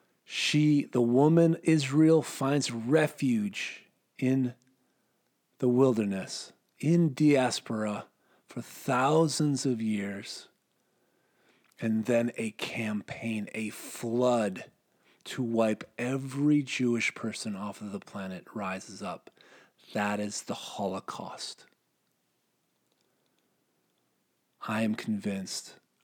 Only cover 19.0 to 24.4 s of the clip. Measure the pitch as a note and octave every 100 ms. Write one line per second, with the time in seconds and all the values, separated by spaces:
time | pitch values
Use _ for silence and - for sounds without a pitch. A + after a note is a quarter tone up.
19 | G2+ F2 - _ _ - _ _ - A2
20 | G2+ G#2 G#2 G#2 - - - - G2+ F#2
21 | - - F#2 - - - - _ _ _
22 | _ _ _ _ _ _ _ _ _ _
23 | _ _ _ _ _ _ _ _ _ _
24 | _ _ _ _